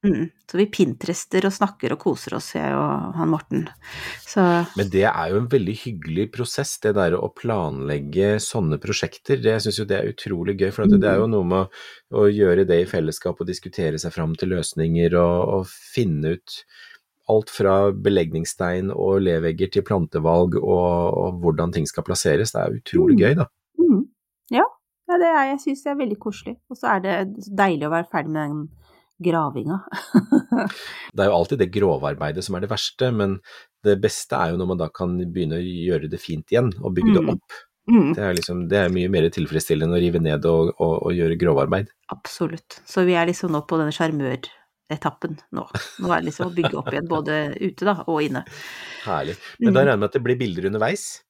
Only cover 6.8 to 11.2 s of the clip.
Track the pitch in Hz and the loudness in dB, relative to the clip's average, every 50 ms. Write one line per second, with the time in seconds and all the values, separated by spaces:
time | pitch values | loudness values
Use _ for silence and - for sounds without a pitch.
6.8 | - 107 101 101 95 85 85 - - - _ - - 120 113 101 85 76 69 67 | 0 0 2 2 2 2 2 0 -2 -6 _ -6 -4 -4 -2 -2 -2 -4 -4 -6
7.8 | 67 71 73 73 71 71 73 90 98 101 104 107 - - - 117 92 78 76 71 | -4 -4 -4 -4 -6 -4 0 2 2 2 2 0 -2 -4 -4 -2 0 0 -2 -2
8.8 | - - 104 - - - - - _ - 139 131 117 113 110 110 104 110 101 - | -4 -6 -4 -4 -4 -6 -6 -12 _ -2 -2 2 2 2 0 2 -2 -4 -4 -4
9.8 | 110 101 101 98 104 107 107 - - 104 101 85 85 95 98 95 98 95 101 - | -2 -2 -2 -2 -2 -4 -6 -8 -6 -6 -6 -4 -2 -4 -2 0 -2 -2 0 2
10.8 | 107 98 104 98 95 104 95 98 | 4 6 6 6 6 4 4 2